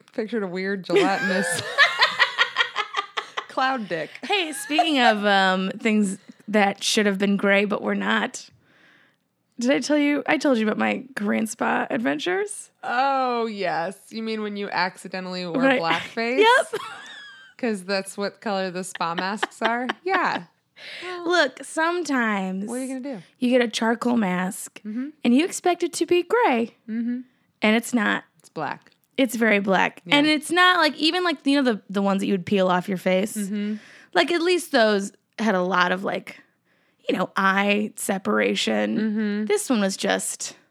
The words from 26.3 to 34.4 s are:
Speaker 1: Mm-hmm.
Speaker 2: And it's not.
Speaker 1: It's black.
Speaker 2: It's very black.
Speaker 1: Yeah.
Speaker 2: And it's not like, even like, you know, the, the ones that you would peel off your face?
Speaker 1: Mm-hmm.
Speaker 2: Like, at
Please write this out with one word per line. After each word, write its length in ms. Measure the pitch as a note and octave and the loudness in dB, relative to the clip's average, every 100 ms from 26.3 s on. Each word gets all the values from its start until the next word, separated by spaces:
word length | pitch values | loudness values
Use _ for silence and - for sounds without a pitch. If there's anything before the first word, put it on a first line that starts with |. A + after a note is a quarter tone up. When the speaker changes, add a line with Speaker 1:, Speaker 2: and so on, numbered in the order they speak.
| A#4 G#4+ A#3 A#3 _ - | 2 4 2 -2 _ -10
Speaker 1:
Mm-hmm. 320 | A3 A#3 B3 B3 _ _ - | -6 -4 -6 -10 _ _ 0
Speaker 2:
And 160 | G#3+ A3 | 2 2
it's 160 | A3+ | 2
not. 320 | A#3+ G#3 G3 - _ | 0 0 -2 -6 _
Speaker 1:
It's 100 | - | -14
black. 440 | - C#3+ - _ _ _ - | -8 -8 -8 _ _ _ 0
Speaker 2:
It's 180 | C4+ A3+ | 0 2
very 220 | A3+ G3+ | 2 4
black. 420 | G3 F#3 F3+ - F3 | 4 2 2 -2 0
Speaker 1:
Yeah. 100 | C#4+ | 4
Speaker 2:
And 100 | D4+ | 4
it's 240 | D4+ - | 2 0
not 280 | F4 F4+ F4+ | 4 4 4
like, 180 | D#4 - | 2 2
even 260 | D#4+ F4+ | 0 0
like, 240 | F4+ D4 C#4 | 0 0 2
you 140 | C#4+ | 2
know, 100 | B3+ | 2
the, 80 | G#3 - | 0 -4
the 100 | G3+ | -2
ones 200 | G3 G3 | 0 0
that 60 | G3+ | 0
you 40 | |
would 140 | G3 E3+ | -2 0
peel 220 | G3+ F#3 | 2 2
off 200 | F3+ F3+ | 2 -2
your 80 | F3+ | -2
face? 400 | F#3 F#3 G#3+ A3 | 0 0 0 -6
Speaker 1:
Mm-hmm. 380 | G3 G#3 G#3 G#3+ - - - | -6 -4 -4 -6 -12 -20 -4
Speaker 2:
Like, 160 | - C#4 | 0 0
at 80 | E4+ | 0